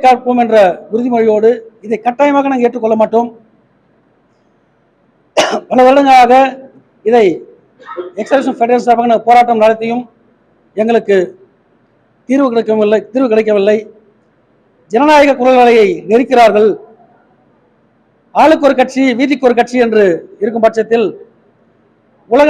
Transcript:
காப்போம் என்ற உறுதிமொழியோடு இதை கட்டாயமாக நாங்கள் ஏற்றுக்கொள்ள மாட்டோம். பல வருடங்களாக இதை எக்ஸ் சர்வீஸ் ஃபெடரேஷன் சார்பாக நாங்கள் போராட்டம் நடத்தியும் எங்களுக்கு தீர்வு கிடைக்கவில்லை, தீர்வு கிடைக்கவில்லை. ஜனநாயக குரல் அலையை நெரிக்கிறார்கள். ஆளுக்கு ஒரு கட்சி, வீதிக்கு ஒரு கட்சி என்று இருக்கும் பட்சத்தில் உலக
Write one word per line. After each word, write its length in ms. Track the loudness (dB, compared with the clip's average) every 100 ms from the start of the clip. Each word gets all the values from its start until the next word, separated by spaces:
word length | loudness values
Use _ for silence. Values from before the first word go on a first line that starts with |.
காப்போம் 380 | 2 0 0 -2
என்ற 140 | 0 2 2 0 -8
உறுதிமொழியோடு 560 | -6 -4 -2 0 2 0 -2 -6 _ -10
இதை 100 | -6
கட்டாயமாக 460 | -6 -2 0 0 -2
நாங்கள் 160 | -2 -2
ஏற்றுக்கொள்ள 300 | -2 -4 -2
மாட்டோம். 280 | 0 -2 -4 -10 _ _ _ _ _ _ _ _ _ _ _ _ _ _ _ _ _ _ _ -4 -4 -4 -4
பல 80 | 2 2
வருடங்களாக 460 | 4 4 4 6 4 2 -4 -20 _ _ _ -2
இதை 160 | 0 0 -2 -12 _ _ _ -20 -16 -16 -12
எக்ஸ் 120 | -4
சர்வீஸ் 260 | -2 -2 -4
ஃபெடரேஷன் 260 | -2 -2 0
சார்பாக 220 | 0 0
நாங்கள் 160 | -2 2
போராட்டம் 340 | 2 2 2
நடத்தியும் 400 | 0 0 -4 -8 -10 _ _ _ _ _ _ -6
எங்களுக்கு 360 | -2 -2 0 -2 -2 -10 _ _ _ _ _ _ _ _ -6
தீர்வு 180 | -2 -2
கிடைக்கவில்லை, 480 | -2 -4 -2 0 -2 -4
தீர்வு 160 | -4 -2
கிடைக்கவில்லை. 440 | -2 0 -2 0 -2 -4 -20 _ _ _ _ _ _ _ _ -8
ஜனநாயக 420 | -2 2 2 2 0
குரல் 200 | 2 2
அலையை 260 | 4 4 2 -2 -2
நெரிக்கிறார்கள். 600 | -2 0 2 2 2 0 -2 -12 _ _ _ _ _ _ _ _ _ _ _ _ _ _ 0
ஆளுக்கு 240 | 2 2 0
ஒரு 80 | 0
கட்சி, 220 | -2 0 -2 -2
வீதிக்கு 280 | -4 -2 -2
ஒரு 80 | 0
கட்சி 160 | -2 -2
என்று 200 | 0 2 0 -2 -8 -8
இருக்கும் 220 | -6 0 -2
பட்சத்தில் 400 | -2 -2 -2 -2 -8 -20 _ _ _ _ _ _ _ _ _ -4
உலக 140 | 0 2